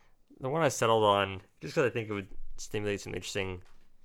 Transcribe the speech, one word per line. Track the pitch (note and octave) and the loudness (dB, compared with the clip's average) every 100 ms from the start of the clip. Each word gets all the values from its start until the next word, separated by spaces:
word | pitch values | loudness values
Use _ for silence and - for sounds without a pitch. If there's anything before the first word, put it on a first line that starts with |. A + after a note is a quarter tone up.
| _ _ _ - | _ _ _ -8
the | C3 | -4
one | D#3 | 2
I | D3 | 2
settled | - A#2 A2+ | 2 4 6
on, | G#2 G2+ F#2+ F#2+ - _ | 6 6 2 -2 -14 _
just | D3+ E3 | -6 0
'cause | B2 | 0
I | |
think | A#2+ G#2+ | 0 -4
it | |
would | G2+ G2 - - - | -6 -6 -6 -4 -6
stimulate | - G#2+ G#2 G2+ | -6 -4 -2 -4
some | G#2+ | -6
interesting | G#2 - G#2 F#2+ F#2 - - - - | -8 -6 -4 -4 -6 -10 -20 -20 -20